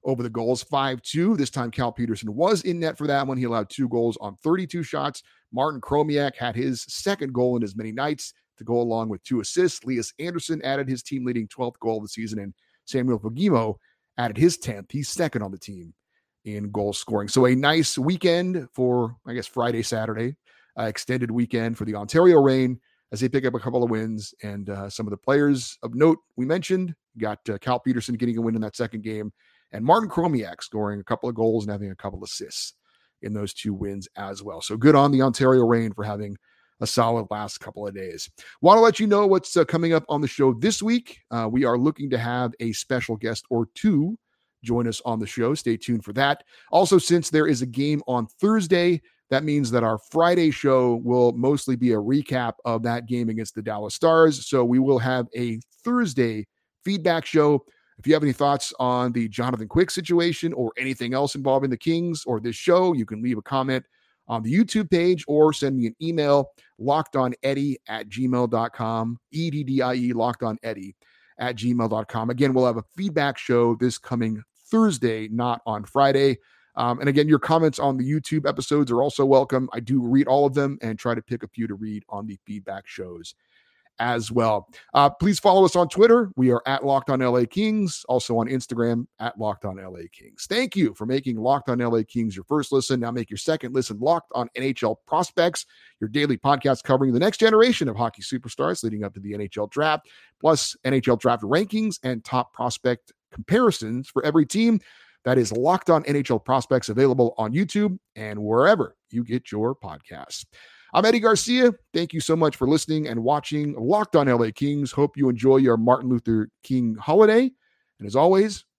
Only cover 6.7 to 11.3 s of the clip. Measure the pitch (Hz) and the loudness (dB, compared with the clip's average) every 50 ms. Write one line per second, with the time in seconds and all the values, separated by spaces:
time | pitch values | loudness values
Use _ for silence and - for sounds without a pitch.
6.7 | 127 117 - - - - - 196 202 196 - 135 127 120 123 127 123 120 117 101 | -4 -6 -8 -12 -12 -8 -4 -4 -4 -4 -4 -6 -2 0 0 2 2 0 -2 -4
7.7 | 98 107 110 110 110 123 135 147 151 139 - - - _ _ _ _ _ 110 110 | -6 -8 -10 -10 -6 -6 -4 -4 -4 -6 -10 -16 -18 _ _ _ _ _ -6 -2
8.7 | 117 120 120 117 113 113 113 113 104 92 _ - 131 120 101 - - 175 180 175 | 0 0 0 0 -2 -2 -2 -4 -6 -10 _ -4 -4 -4 -4 -4 -2 0 0 0
9.7 | - - _ 120 131 117 110 - - _ 147 175 175 170 - - 165 156 - 135 | 0 -4 _ -6 -4 -4 -4 -6 -10 _ -10 -8 -8 -8 -6 -6 -8 -6 -4 -4
10.7 | 135 139 139 131 131 120 - - 143 135 123 127 | -4 -4 -4 -4 -6 -8 -8 -8 -8 -6 -4 -4